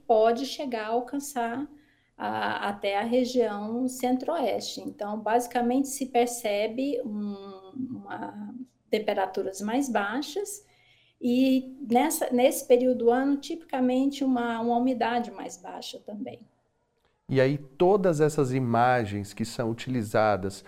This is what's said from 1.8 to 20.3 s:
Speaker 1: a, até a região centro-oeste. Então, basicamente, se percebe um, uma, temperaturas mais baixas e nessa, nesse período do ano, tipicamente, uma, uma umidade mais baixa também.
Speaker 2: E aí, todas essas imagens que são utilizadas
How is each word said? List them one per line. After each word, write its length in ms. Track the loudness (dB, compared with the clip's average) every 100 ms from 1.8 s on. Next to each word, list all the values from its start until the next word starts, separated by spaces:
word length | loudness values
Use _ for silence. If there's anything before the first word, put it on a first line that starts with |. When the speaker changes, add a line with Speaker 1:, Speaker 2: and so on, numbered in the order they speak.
| _ _ _ -8
Speaker 1:
a, 520 | -4 -2 -2 -2 -4
até 300 | -2 -2 -2
a 40 |
região 840 | 2 2 2 2 0 -2 -6 -4 -4
centro-oeste. 920 | -2 0 0 0 -2 0 -2 -6 -10
Então, 380 | -12 -8 -8 -4
basicamente, 680 | 0 0 0 -2 2 0 0
se 180 | -4 -2
percebe 960 | 2 0 -2 -4 -2 -2 -2 -4 -4
um, 680 | -6 -6 -6 -8 -12 -16 -14 -10 -10
uma, 640 | -10 -10 -10 -10 -10 -12 -12 -16 _ _
temperaturas 720 | -2 0 -2 -2 -2 -6 -6
mais 280 | -2 -2 0
baixas 760 | 0 0 -4 -4 -6 -8 -10 -18 _ _ _ _ _
e 560 | 0 4 4 4 0 -10 0
nessa, 400 | 2 2 0 0
nesse 360 | 4 4 2 4
período 320 | 6 6 4
do 120 | 4
ano, 260 | 4 2 0
tipicamente, 840 | -4 -10 -6 0 2 2 2 0
uma, 360 | 0 2 0 -2
uma 160 | 0 2
umidade 540 | 2 2 0 0 -2
mais 260 | -8 -14 -14
baixa 420 | -14 -14 -12 -14 -14
também. 340 | -12 -12 -12 -20 _ _ _ _ _ _ _ 0
Speaker 2:
E 120 | 4
aí, 180 | 4 2
todas 600 | -6 2 4 6 4 4
essas 320 | 2 4 0
imagens 800 | 0 2 4 4 4 0 -4 -8
que 120 | -6
são 260 | -6 -2 -4
utilizadas 960 | -4 -4 -4 0 2 4